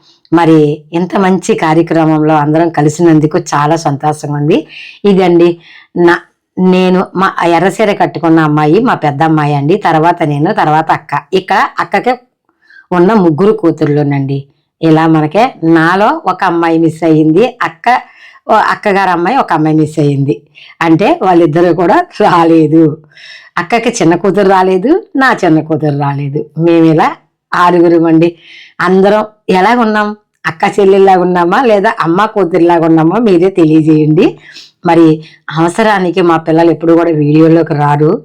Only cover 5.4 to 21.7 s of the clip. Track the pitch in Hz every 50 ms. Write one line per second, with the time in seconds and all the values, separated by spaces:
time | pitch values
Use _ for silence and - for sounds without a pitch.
5.4 | 170 175 170 170 - - - - - _ - 180 175 170 175 175 - _ _ _
6.4 | _ _ _ 185 185 185 180 185 185 185 185 180 - - - 180 190 - - -
7.4 | - 170 170 165 180 196 190 - 220 202 202 - 180 175 - 156 170 165 160 165
8.4 | 160 151 151 156 151 151 165 214 247 226 180 151 - 147 139 139 160 160 160 151
9.4 | 147 147 147 143 139 147 190 202 - 180 160 156 156 - - - 165 147 143 143
10.4 | 151 190 220 - 175 156 151 160 160 170 170 147 - - 147 143 - _ 190 190
11.4 | 185 - 190 220 269 - - - 170 - - 196 202 240 247 240 _ _ _ _
12.4 | _ _ _ _ _ _ _ - - - 180 175 175 190 226 214 180 170 151 139
13.4 | 190 214 220 - - 165 156 - 156 147 143 147 147 143 143 139 139 135 139 139
14.4 | 139 _ _ _ _ _ _ - 160 165 156 156 160 165 156 156 156 147 151 196
15.4 | 240 262 - - 165 165 165 165 160 165 185 196 208 247 311 330 - 190 180 -
16.4 | 202 180 170 170 170 165 165 165 165 156 156 - 175 160 156 151 156 156 156 190
17.4 | 240 254 - - - 160 - _ - 233 247 - - - - _ - - - _
18.4 | _ - 226 214 175 175 185 - - 214 190 196 190 180 175 165 170 190 254 269
19.4 | - - 175 151 151 156 156 156 151 147 - 160 147 143 143 135 139 139 160 -
20.4 | - _ _ - - - - - 165 170 160 160 196 262 349 349 220 190 175 170
21.4 | 175 156 147 - 170 180